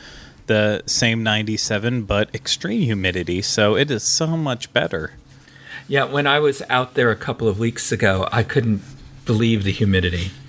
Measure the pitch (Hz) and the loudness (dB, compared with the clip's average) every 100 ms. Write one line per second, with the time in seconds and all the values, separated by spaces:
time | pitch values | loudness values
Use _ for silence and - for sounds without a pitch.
0 | - - - - - 107 107 104 - - | -16 -20 -20 -8 0 2 2 0 -4 0
1 | 120 113 110 107 107 107 - 107 117 123 | 2 2 0 0 0 -4 -2 -2 -2 -2
2 | 101 104 107 113 - - 190 226 131 104 | 0 0 0 -4 -6 -4 -2 0 0 0
3 | 92 90 85 90 - - 104 104 147 113 | 0 -2 -2 -2 -2 2 4 4 2 -2
4 | - - 160 165 151 123 - 127 160 80 | -2 0 0 -2 -2 -4 -4 -2 -2 -4
5 | - - - - - - - - - 139 | -8 -12 -20 -20 -20 -20 -20 -16 -2 -2
6 | 131 143 143 147 147 135 - 127 127 - | 0 0 2 4 2 0 0 0 0 2
7 | 120 107 - 113 113 98 117 117 - 113 | 2 2 -4 -2 0 0 -2 -2 -4 2
8 | 104 95 - 117 107 139 117 101 - - | 2 2 0 0 0 0 2 0 -4 -18
9 | - - - 110 117 110 98 92 101 95 | -20 -8 -2 2 2 2 0 0 2 2
10 | 90 87 90 - | 2 -2 -6 -10